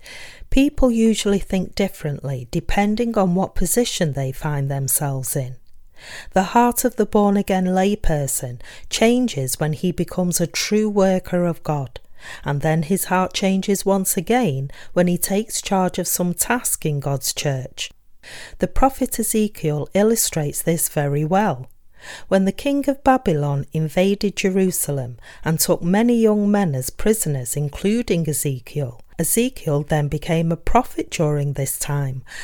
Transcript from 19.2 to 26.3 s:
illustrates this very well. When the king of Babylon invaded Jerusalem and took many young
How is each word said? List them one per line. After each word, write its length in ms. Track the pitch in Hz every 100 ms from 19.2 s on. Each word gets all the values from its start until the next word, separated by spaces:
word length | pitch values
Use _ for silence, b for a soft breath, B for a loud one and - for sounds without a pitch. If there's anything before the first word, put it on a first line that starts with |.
| 220 220 208 - 156 147 -
illustrates 680 | 190 214 226 - 160 147 -
this 260 | 160 170 -
very 380 | 156 143 143 156
well. 420 | 190 214 127 127 - - B B B B
When 160 | 190 190
the 80 |
king 340 | - 285 285 277
of 160 | 269
Babylon 640 | 269 262 214 151 143 139 -
invaded 640 | 156 156 180 196 202 208 -
Jerusalem 800 | 196 190 190 - - 139 123 120 B B
and 160 | - 165
took 220 | - 165
many 340 | 170 202 240 240
young 320 | 220